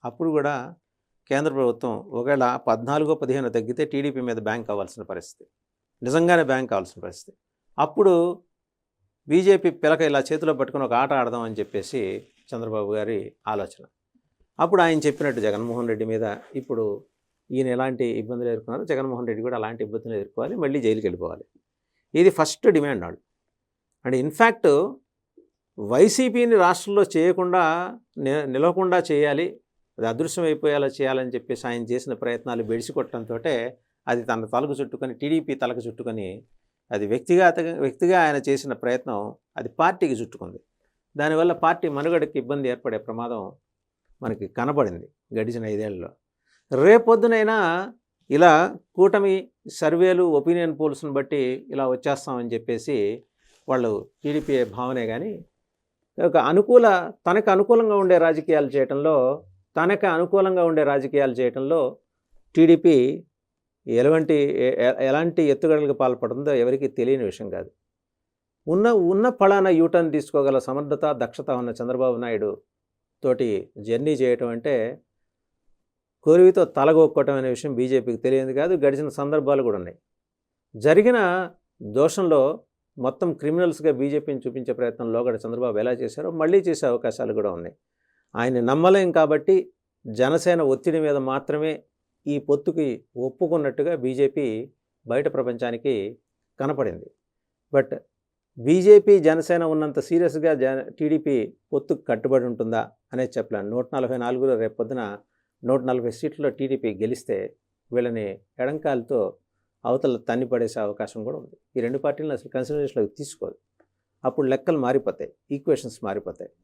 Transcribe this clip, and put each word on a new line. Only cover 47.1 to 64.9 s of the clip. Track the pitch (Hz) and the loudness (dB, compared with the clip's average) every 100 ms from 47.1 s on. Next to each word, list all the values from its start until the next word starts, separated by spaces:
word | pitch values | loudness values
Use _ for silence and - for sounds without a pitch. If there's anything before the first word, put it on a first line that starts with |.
| 226 233 226 214 220 180 170 202 - _ _ _ | 4 4 2 2 0 0 -2 -6 -14 _ _ _
ఇలా | 143 175 156 180 - _ - | 6 8 8 4 -4 _ 4
కూటమి | 190 202 196 190 - _ - | 4 4 0 -2 -4 _ -20
సర్వేలు, | - 156 165 185 180 | -2 0 4 4 4
ఒపీనియన్ | 180 151 143 175 170 147 | 4 2 2 0 0 -2
పోల్స్‌ని | 151 139 151 | -4 -4 -6
బట్టి | 139 139 147 127 127 - | -4 -2 -2 -2 -4 -8
ఇలా | 131 135 | -4 -2
వచ్చేస్తామని | 127 135 139 - 127 120 | -2 -2 -4 -4 -6 -4
చెప్పేసి | 113 113 117 117 135 101 117 _ _ _ _ - | -6 -4 -6 -2 -2 -2 -4 _ _ _ _ -4
వాళ్ళు | 131 120 101 101 _ | -2 0 -2 -6 _
టీడీపీ | 147 147 151 135 | -4 -4 0 0
భావనే | 117 104 127 127 113 | 0 -4 -6 -4 -6
కానీ, | 113 190 185 - _ _ _ _ _ _ - 170 | -6 -8 -12 -18 _ _ _ _ _ _ -2 2
ఒక | 156 | 2
అనుకూల, | 127 170 208 247 226 190 170 - - | 2 2 6 6 8 4 0 -6 -2
తనకు | 214 214 | 0 2
అనుకూలంగా | 190 202 233 226 208 | 2 4 4 4 2
ఉండే | 185 180 | 4 4
రాజకీయాలు | 165 160 156 156 143 | 4 0 0 0 2
చేయటంలో, | 135 131 135 151 151 127 147 - _ _ - | 0 0 0 0 2 2 -2 -8 _ _ -2
తనకు | 170 196 202 | 0 2 0
అనుకూలంగా | 165 175 196 190 185 | 0 2 2 2 2
ఉండే | 170 156 | 2 2
రాజకీయాలు | 143 143 135 143 135 | 2 2 0 0 0
చేయటంలో | 120 123 123 135 165 131 - _ _ _ _ _ - | 0 -2 -2 -2 0 0 -4 _ _ _ _ _ 4
టీడీపీ | 160 165 170 143 123 160 170 _ _ _ _ _ - | 6 8 8 6 4 -2 -10 _ _ _ _ _ -4
ఎలాంటి, | 117 135 160 156 | 2 4 4 2
ఎ-, | 156 143 - 127 - | 2 2 0 0 2
ఎ-, | 120 | 0